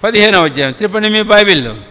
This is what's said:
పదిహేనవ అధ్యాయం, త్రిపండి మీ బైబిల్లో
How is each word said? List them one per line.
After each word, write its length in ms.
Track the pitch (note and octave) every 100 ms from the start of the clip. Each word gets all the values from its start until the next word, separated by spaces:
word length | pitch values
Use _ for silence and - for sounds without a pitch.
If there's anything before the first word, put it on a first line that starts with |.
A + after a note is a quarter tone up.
పదిహేనవ 400 | G#3 A3+ G#3 G3
అధ్యాయం, 280 | E3 C3 C#3
త్రిపండి 360 | C3 G#3 G#3 G#3+
మీ 140 | G#3+
బైబిల్లో 540 | G#3+ G#3 G#3 E3+ A#2+ G#2+ G2